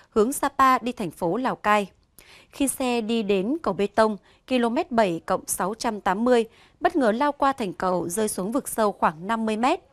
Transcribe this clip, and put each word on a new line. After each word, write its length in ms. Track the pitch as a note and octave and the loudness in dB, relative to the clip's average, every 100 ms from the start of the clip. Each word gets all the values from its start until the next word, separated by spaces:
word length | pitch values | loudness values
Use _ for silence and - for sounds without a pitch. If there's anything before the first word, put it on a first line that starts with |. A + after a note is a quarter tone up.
| _ | _
hướng 220 | A3+ A3 | 0 2
Sapa 460 | - C#4 - C4+ B3+ | 0 -2 2 4 4
đi 140 | A#3+ | 0
thành 180 | A#3 F3 | -6 -6
phố 260 | - F3 G#3+ | -4 -2 -2
Lào 200 | B3+ F3 | -2 -2
Cai. 340 | G#3+ G#3 G3 _ _ _ - - _ | 2 2 0 _ _ _ -20 -20 _
Khi 180 | - C4+ | -4 -2
xe 320 | - B3+ A#3+ | -2 -2 -2
đi 220 | G#3+ A#3 | 0 -2
đến 340 | G3 G3 G#3 E4 | 0 0 0 -2
cầu 120 | A3 | -2
bê 120 | F#3 G3+ | -2 0
tông, 300 | - A3 G#3 _ _ - | 2 2 2 _ _ -2
ki-lô-mét 440 | B3+ A#3 B3+ F4 | 0 0 0 -2
bảy 300 | A#3 G3+ E3 - | 2 2 0 -4
cộng 200 | F#3 - | -4 -4
sáu 280 | - F#3+ | -4 -4
trăm 260 | A3+ A#3+ G#3 | -4 -6 -4
tám 240 | G3 F#3+ | -2 0
mươi, 200 | A#3+ A#3+ A3 _ _ - | 2 2 2 _ _ -2
bất 160 | E4+ E4+ | -2 2
ngờ 160 | A#3 | 2
lao 200 | A3+ D4 | 2 0
qua 200 | - C#4 | 0 0
thành 200 | C4+ G3+ | 0 -4
cầu, 360 | - F#3 F3+ - | -4 -2 -2 -2
rơi 200 | F#3 G#3+ | -2 -4
xuống 240 | - F#3 | -4 -4
vực 160 | A#3+ - | -4 -4
sâu 240 | - G#3 | 0 0
khoảng 340 | - G#3+ D#3 F#3 | 2 -2 -2 -4
năm 200 | A3+ A3 | -2 -2
mươi 100 | G#3+ | 0
mét. 240 | B3+ E4+ _ | 0 0 _